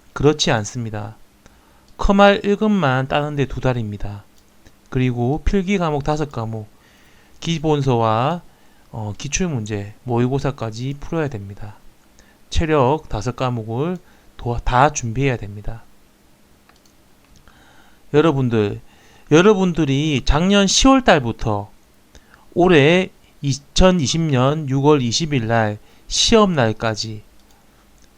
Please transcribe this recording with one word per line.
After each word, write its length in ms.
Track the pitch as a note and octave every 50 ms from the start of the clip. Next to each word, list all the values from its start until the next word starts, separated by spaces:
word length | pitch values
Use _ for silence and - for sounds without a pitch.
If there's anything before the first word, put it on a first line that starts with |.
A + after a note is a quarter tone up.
| _ _ -
그렇지 380 | - - C#3+ D#3 D3+ - F3+
않습니다. 680 | C#3 A2+ G#2 - - B2+ A#2 A2 G#2+ G#2+ G2+ G#2 A2 - - _ _ _ _ - _ _ _ _ _ _ _ _ -
커말 420 | - - - G3+ G3 G3+ G3+ G3+ F#3+ -
일 100 | G3+ G3+
급만 540 | F#3+ A3 G#3+ G#3 G3 E3 C3+ B2+ C3 C3+ C#3
따는데 360 | - D3+ D3 D3+ D3+ C#3+ C3
두 140 | A#2+ - -
달입니다. 640 | - C3 B2+ B2 A2+ G#2 G#2 G2+ - G2+ G2+ G2+ - _ _ _ _ _ _ _ _ - _ _ _ -
그리고 520 | - B2+ B2+ B2+ A#2+ A#2+ A#2+ A#2+ C#3+ D#3 D3+
필기 340 | - - G3+ F#3 F3+ G#3
과목 280 | F#3+ F3 D#3+ D3+ C#3+ D3
다섯 260 | D#3 D3+ D3+ D#3 C#3+
과목, 380 | - - A2+ A2+ A2+ A2 G#2+ - _ _ _ _ _ _ _ _ _ _ _ _ - -
기본서와, 1000 | - E3 E3+ D#3+ C#3+ D#3 D3+ D3 C3+ C#3 B2 A#2 A2+ A2 A2 A2 B2 C#3 F3 F3 - - _ _ _ - _ _ _ _ -
어, 160 | A#2 A2 G#2+ G2+
기출문제, 800 | - - C3+ - - F#3+ F3 D3+ A#2+ G#2+ G#2 A2 G2+ G2+ G2+ A2 - -
모의고사까지 920 | A#2+ A#2+ A#2 B2 B2 C3 C#3 C3+ C#3 C3 - A#2 A2+ G#2+ A2+ B2 C3+ C#3+ C#3+
풀어야 260 | - - F3 E3 D#3
됩니다. 480 | C3+ - G#2 G2 G2 G#2 - - G#2 G#2 - - - - _ _ _ _ _ - _ _ _ _ -
체력 600 | - - E3+ D#3 D#3 D3 B2+ A#2+ D3 D#3 D#3 -
다섯 260 | - G#2+ G2 B2+ A#2+
과목을 640 | - C3 B2+ B2 A#2 G#2+ A2 A2+ A#2+ D3 F3 F#3 E3+ _ _ _ _ _ _ _
도-, 200 | - - A#2+ A#2+ - -
다 300 | - B2+ B2 C3+ E3 D3
준비해야 420 | - - A2+ A2 B2 C#3 C#3 B2
됩니다. 480 | A2 - G2 G2+ G#2 G2+ - A2+ A2 - - - _ _ _ _ _ _ _ _ _ _ _ _ _ _ _ _ _ _ _ _ _ _ _ _ _ _ _ - - - - - _ _ _ - - - _ - _ _ - -
여러분들, 680 | D3 D3+ E3 C#3+ C3+ C3 B2 A2+ A2+ G#2 G2+ G#2+ A2+ - - _ - _ - _ - - -
여러분들이 880 | D3 D#3+ F3+ G#3+ G#3+ F#3+ F#3+ F#3 E3 E3 D#3+ C#3 C3+ C#3 D3+ D#3+ D3 B2 -
작년 420 | - - D3+ F3 F#3+ G3+ G3+ G3
시월 360 | F#3+ - - - C4+ C4+ C4+ B3+
달부터 680 | - F#3+ D#3 B2+ A#2 A2 - - A#2 G#2+ G2+ G2+ - - - _ _ _ _ _ _ - - - _ _ - _ - -
올해 560 | - E3+ F#3 F3+ D3+ C3+ D3 E3+ F#3 F#3 - - _ _ _ _ -
이천이십 800 | - C#3 C3 - - _ - - F#3 F#3 F#3 F3+ C#3+ A2+ - D#3+
년 480 | E3 D#3 C#3+ B2 B2+ C3+ D3+ D#3+ D#3 C3
유월 320 | C3 C#3 C3+ D3 D3+ C#3+
이십일 460 | B2 A#2 G#2+ - E3+ D3+ C#3+ C3 A2
날 300 | A2 A#2 A#2 A2 G#2 G#2 G#2+ - - _ - _
시험 460 | - - - - - A#3 A3 G#3 G3 F3
날까지 680 | D3 A#2+ A2 G#2+ - - A2+ A2 G#2 - A2+ A2 G#2+ - _ _ _ _ _ _ _ _ _ _ _ _ _ _ _ _ _ _